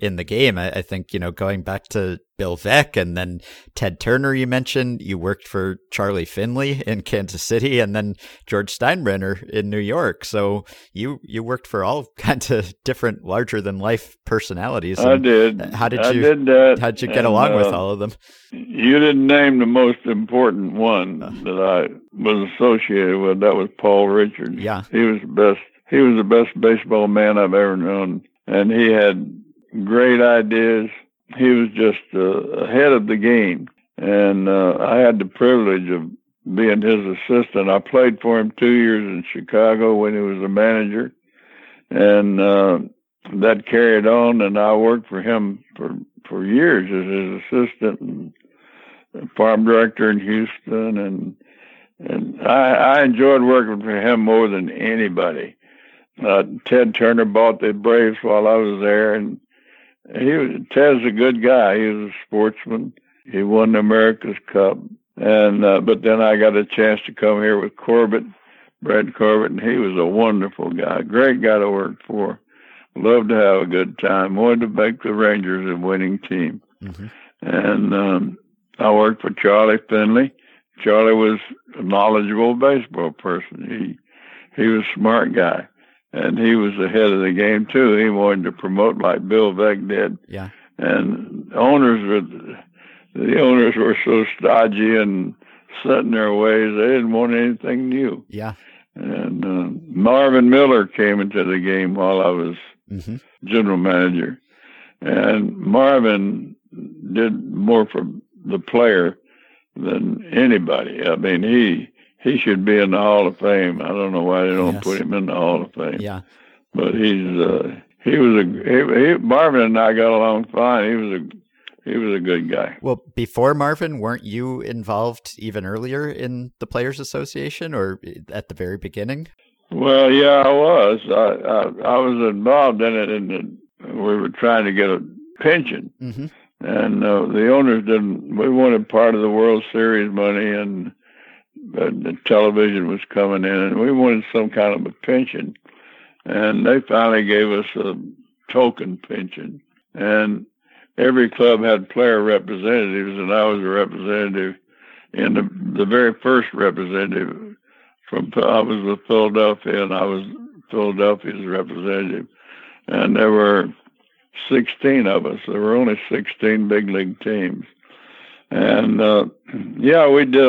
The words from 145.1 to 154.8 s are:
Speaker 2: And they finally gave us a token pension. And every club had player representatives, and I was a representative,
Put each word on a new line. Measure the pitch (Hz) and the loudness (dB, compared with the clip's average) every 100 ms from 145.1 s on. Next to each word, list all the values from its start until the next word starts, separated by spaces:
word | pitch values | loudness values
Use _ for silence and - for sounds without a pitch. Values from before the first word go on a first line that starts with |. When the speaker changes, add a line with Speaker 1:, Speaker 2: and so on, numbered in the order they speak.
| 127 127 - - - _ _ _ _ _ _ - | -2 -2 -6 -12 -14 _ _ _ _ _ _ -8
Speaker 2:
And | 104 107 107 113 | -4 -2 0 2
they | 131 | 0
finally | - 110 113 110 | 2 2 2 2
gave | 101 104 107 | 2 2 2
us | 101 104 - | -2 -4 -6
a | 101 90 90 - _ _ - | -6 -8 -12 -20 _ _ -4
token | 127 120 - 92 90 - | 0 0 0 -10 -12 -12
pension. | 104 92 - 78 73 _ _ _ | -10 -10 -14 -16 -18 _ _ _
And | - 101 107 107 104 - _ _ _ _ - | -6 0 0 0 -4 -10 _ _ _ _ 0
every | 127 127 120 | 2 4 2
club | - 120 113 | 2 2 4
had | 113 104 95 | 2 0 -2
player | 123 120 110 | 0 2 2
representatives, | 107 104 92 98 104 120 101 98 98 98 | 2 0 -2 -6 -2 -2 -2 -4 -6 -6
and | 92 | -2
I | 107 | 0
was | 107 101 | 0 0
a | 95 | -2
representative, | 98 98 - 95 104 101 98 95 92 _ _ | -2 -2 -6 -6 -4 -4 -4 -6 -10 _ _